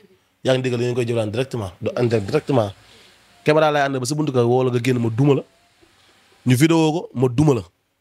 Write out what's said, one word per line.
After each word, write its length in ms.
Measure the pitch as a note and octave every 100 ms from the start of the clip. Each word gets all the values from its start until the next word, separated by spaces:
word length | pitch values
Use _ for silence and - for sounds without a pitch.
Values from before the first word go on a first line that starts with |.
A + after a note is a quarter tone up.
| - _ _ _
yaa 100 | B2+
ngi 80 | C3
digal 180 | B2+ A#2+
yéen 120 | B2 A#2+
koy 100 | A#2+
jëlaan 260 | A#2 G#2+
directement, 400 | G#2+ C3 B2 G2 -
du 80 | G#2+ -
ànd 180 | A#2+
ak 100 | A2+ G2
directement. 460 | C#3+ - C3+ G#2 - - - - _ _ _
Caméra 280 | - D3+ D#3
lay 100 | D3
ànd 160 | C#3 C3+
ba 60 | B2
sa 80 | D3
buntu 160 | C#3+
kër 140 | B2+ A#2
woo 180 | B2+
la 60 | C3
nga 80 | A#2+
génn 200 | A#2+ B2+
ma 80 | A#2
duma 240 | A2+ C#3+ C#3
la, 80 | - _ _ _ _ _ _ _ _ _ B2
ñu 100 | B2
vidéo 360 | D#3+ E3 D#3+
ko 180 | D#3+ - B2+
ma 120 | C3
duma 260 | A#2+ D3+ A#2+
la 80 | F2 _ _ _